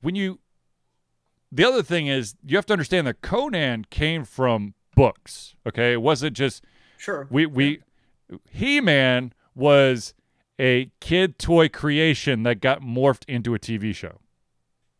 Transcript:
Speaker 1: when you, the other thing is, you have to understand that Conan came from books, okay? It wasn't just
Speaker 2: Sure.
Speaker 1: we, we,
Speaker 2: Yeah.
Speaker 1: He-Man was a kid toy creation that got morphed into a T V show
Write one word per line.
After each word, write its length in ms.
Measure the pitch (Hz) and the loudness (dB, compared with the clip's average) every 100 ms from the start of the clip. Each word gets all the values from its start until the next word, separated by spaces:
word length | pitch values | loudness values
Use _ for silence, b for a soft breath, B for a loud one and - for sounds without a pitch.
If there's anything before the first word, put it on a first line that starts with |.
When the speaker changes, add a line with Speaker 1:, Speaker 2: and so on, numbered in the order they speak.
Speaker 1:
when 140 | 147 196 | -6 -4
you, 240 | 190 190 _ _ _ _ _ _ _ _ _ _ _ | -4 -6 _ _ _ _ _ _ _ _ _ _ _
the 140 | 135 | 0
other 180 | 240 254 | 2 2
thing 240 | 160 170 143 | 0 -2 -2
is, 280 | 135 107 - | -2 -4 -12
you 120 | 143 185 | -4 -2
have 100 | - | 0
to 60 | |
understand 340 | 196 143 185 139 | -2 0 -2 -2
that 160 | - | -6
Conan 640 | - 233 294 185 139 113 - | -4 -4 -2 -2 -4 -4 -8
came 340 | - 151 165 | -4 -4 -4
from 500 | 127 - 127 113 101 - _ | -8 -2 0 0 -4 -14 _
books, 600 | - 123 - - - - _ 117 | 4 4 2 -14 -20 -20 _ -8
okay? 260 | 117 120 | -2 0
It 100 | 120 | 2
wasn't 340 | 131 139 147 131 | 0 0 -2 -2
just 280 | 135 - _ b b b | -4 -4 _ b b b
Speaker 2:
Sure. 280 | - 160 135 | -10 -10 -2
Speaker 1:
we, 160 | 139 156 | 0 0
we, 340 | 131 139 - _ _ _ _ - | 2 0 -2 _ _ _ _ -20
Speaker 2:
Yeah. 60 | - _ | -20 _
Speaker 1:
He-Man 840 | - 262 285 208 143 131 127 127 - _ | -6 0 2 4 4 4 0 -2 -14 _
was 600 | 131 143 143 135 123 - - _ _ _ - | 0 4 6 6 2 -6 -18 _ _ _ -2
a 300 | 127 127 131 - | 2 2 -2 -8
kid 380 | - 175 190 - | -2 0 0 -2
toy 300 | - 170 160 | 2 4 4
creation 720 | - 151 147 160 139 - 117 | 0 -2 0 0 0 -2 -2
that 180 | 120 110 | 0 0
got 220 | 131 143 | 0 -2
morphed 420 | 127 123 139 123 - | -4 0 2 0 -4
into 260 | 123 117 | -6 -4
a 40 | 110 | -4
T 180 | - 110 | -4 -6
V 160 | 107 | -6
show 280 | 98 85 87 _ _ _ _ _ _ _ | -8 -12 -18 _ _ _ _ _ _ _